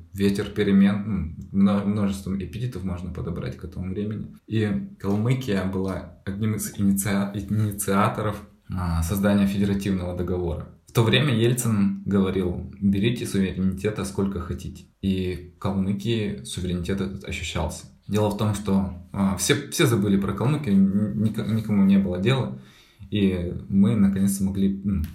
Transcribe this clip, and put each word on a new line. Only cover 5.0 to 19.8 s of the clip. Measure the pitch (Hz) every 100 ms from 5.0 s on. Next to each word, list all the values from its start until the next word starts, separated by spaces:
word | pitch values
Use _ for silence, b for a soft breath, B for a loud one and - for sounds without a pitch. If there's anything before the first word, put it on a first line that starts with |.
| 98 104 120 131 107 95 92
была | 95 95 90 - - 101
одним | 98 110 101
из | - -
инициа-, | 98 98 107 98 98 104
инициаторов, | 98 107 104 98 - 98 110 - 107 101 - _ -
а, | 92 87 82
создания | 82 101 101 101 98
федеративного | 98 98 98 98 92 90 90
договора. | 90 90 85 82 - - -
В |
то | 120
время | 110 131 147 110
Ельцин | 120 123 113 104 98 - 98
говорил: | 98 95 95 90 85 - -
«Берите | 98 98 117 120 -
суверенитета | 98 95 87 95 85 104 98 92
сколько | - 98 87
хотите». | 82 85 82 - - _
И | 95 95 90 87 87 -
в |
Калмыкии | 98 98 95 98 117 113 101 -
суверенитет | - 90 87 87 85 98
этот | 95 - -
ощущался. | 80 - 87 80 - - - -
Дело | 104 104
в | 98
том, | 107 101
что, | 98 98 87 - -
а, | 98 98 92
все, | - - -
все | -